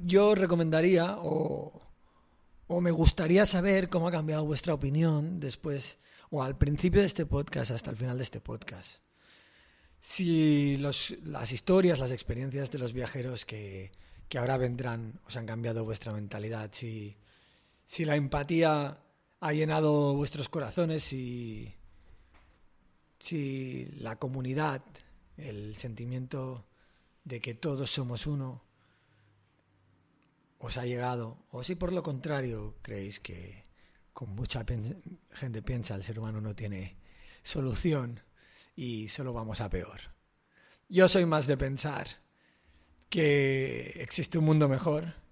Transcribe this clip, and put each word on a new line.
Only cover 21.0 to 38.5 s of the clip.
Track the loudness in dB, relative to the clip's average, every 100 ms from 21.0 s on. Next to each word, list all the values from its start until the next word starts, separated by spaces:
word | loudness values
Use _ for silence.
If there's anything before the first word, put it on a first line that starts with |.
si, | -4 -6 -6 -8 -8 -10 -12 -16 -20 -20 -20 -20 -20 -20 -20 _ _ _ _ _ _ _
si | -8 -4 -4 -4 -6 -8 -10 -10
la | -10 -6
comunidad, | -6 -4 -2 0 0 -2 -8 -20 -20 -20 _ -16
el | -12 -10 -10 -10
sentimiento | -10 -8 -8 -8 -6 -8 -8 -10 -16 _ _ _ _ _
de | -12 -10
que | -8
todos | -6 -4 -4 -4
somos | -4 -4 -4 -4
uno, | -4 -6 -10 -18 _ _ _ _ _ _ _ _ _ _ _ _ _ _ _ _ _ _ _
os | -8 -6
ha | -4
llegado, | -2 -2 -2 -6 -10 _
o | -10
si | -8 -4
por | -2
lo | -2
contrario | -4 -6 -4 -4 -2 -6 -8 -12
creéis | -12 -10 -8 -10
que | -12 -14 -16 -18 -20 _ _ _ _ -14
como | -10
mucha | -6 -6 -4 -4
pen-, | -4 -6 -8 -12 -18 _
gente | -10 -8 -6
piensa, | -4 -4 -4
el | -8
ser | -6 -6
humano | -6 -6
no | -6 -6
tiene | -6 -6 -8 -14 -20 -20 -20 -16
solución | -8 -4 -2 0 0 0 -2 -10 -16 _ _